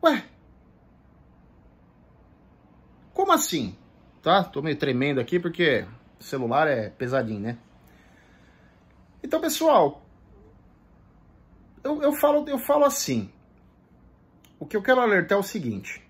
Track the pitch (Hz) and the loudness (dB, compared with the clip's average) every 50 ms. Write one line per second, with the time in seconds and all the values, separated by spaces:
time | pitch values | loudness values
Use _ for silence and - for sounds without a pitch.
0 | - 330 285 214 - - - _ _ - - _ _ _ _ _ _ _ _ _ | 4 2 2 2 -4 -12 -20 _ _ -20 -20 _ _ _ _ _ _ _ _ _
1 | _ _ _ _ - _ _ _ _ _ _ _ _ - _ _ _ _ _ _ | _ _ _ _ -20 _ _ _ _ _ _ _ _ -20 _ _ _ _ _ _
2 | _ _ _ _ _ _ _ _ _ _ _ _ _ _ _ - _ _ - _ | _ _ _ _ _ _ _ _ _ _ _ _ _ _ _ -20 _ _ -20 _
3 | - - _ - 381 392 349 285 - - - 156 117 92 92 - - _ _ _ | -20 -10 _ -2 2 4 4 2 2 -2 -4 -4 -6 -6 -10 -14 -20 _ _ _
4 | _ - _ _ _ 160 175 202 180 175 - 143 143 160 143 - - 143 123 123 | _ -20 _ _ _ 2 4 4 2 0 -6 -6 -4 -4 -4 -2 -2 -2 -2 0
5 | 135 143 143 131 120 - 175 180 175 175 165 - 175 156 131 104 90 90 - - | 0 0 0 -2 -2 -2 -2 -2 -2 -4 -4 0 0 2 2 0 -2 -6 -16 -20
6 | _ _ _ _ - - - 135 127 117 123 143 156 156 139 123 120 98 - _ | _ _ _ _ -14 -10 -8 -6 -4 -2 0 0 2 2 0 -2 -4 -8 -8 _
7 | 127 123 131 135 123 110 110 101 101 113 120 120 - _ _ - _ - - _ | -8 -2 -2 -2 -2 -2 -6 -6 -6 -8 -10 -10 -16 _ _ -20 _ -20 -20 _
8 | _ - - _ _ _ - - _ _ _ _ _ - _ _ _ _ _ _ | _ -20 -20 _ _ _ -20 -20 _ _ _ _ _ -20 _ _ _ _ _ _
9 | - _ _ - - - - 320 320 320 - - 320 320 285 214 160 139 - - | -20 _ _ -16 -8 -4 -4 -2 -2 -2 -4 0 2 4 6 6 4 4 0 -6
10 | - - - - - _ - - - - - - _ - _ _ _ _ _ _ | -20 -20 -20 -20 -20 _ -20 -20 -20 -20 -20 -20 _ -20 _ _ _ _ _ _
11 | - _ _ - _ _ _ _ _ _ - - - - - - - 262 302 302 | -20 _ _ -20 _ _ _ _ _ _ -20 -20 -20 -20 -20 -10 -6 -6 -4 0
12 | 294 285 294 - - 294 294 294 294 294 277 247 - - 285 294 285 277 - - | 0 0 0 2 2 4 4 2 0 0 -6 -6 0 0 4 4 4 4 2 0
13 | - - 131 117 98 - - _ _ _ _ _ _ _ _ _ _ _ _ _ | -4 -2 -4 -4 -4 -6 -14 _ _ _ _ _ _ _ _ _ _ _ _ _
14 | _ - _ _ _ _ _ _ _ - _ _ 156 147 - 208 196 - 254 254 | _ -20 _ _ _ _ _ _ _ -20 _ _ -14 -6 -6 -4 2 4 4 4
15 | 247 226 202 185 165 - 202 202 196 196 - 208 151 120 104 95 - - - - | 4 4 2 2 2 2 0 0 0 -2 -8 -6 -6 -6 -6 -8 -10 -14 -18 -18
16 | - _ | -20 _